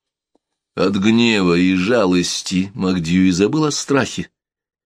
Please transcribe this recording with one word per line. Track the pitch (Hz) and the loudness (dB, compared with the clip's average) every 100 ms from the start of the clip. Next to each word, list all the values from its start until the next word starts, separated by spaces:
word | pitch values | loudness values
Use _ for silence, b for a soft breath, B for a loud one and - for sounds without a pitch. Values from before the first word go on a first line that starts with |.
| _ _ _ _ _ _ _ | _ _ _ _ _ _ _
От | - 95 | -4 -2
гнева | 101 107 113 117 104 90 87 | 0 2 4 2 2 2 2
и | 92 | 2
жалости | 92 95 120 92 90 85 - - 92 98 | 0 0 0 2 0 -2 -6 -4 -4 -4
Мак | 117 92 92 | -4 -4 -4
Дьюи | 80 90 92 | 0 2 2
забыл | 87 104 156 | 2 0 0
о | 151 | -2
страхе. | - - 139 110 - - _ _ _ _ _ | -4 -2 -2 -2 -6 -14 _ _ _ _ _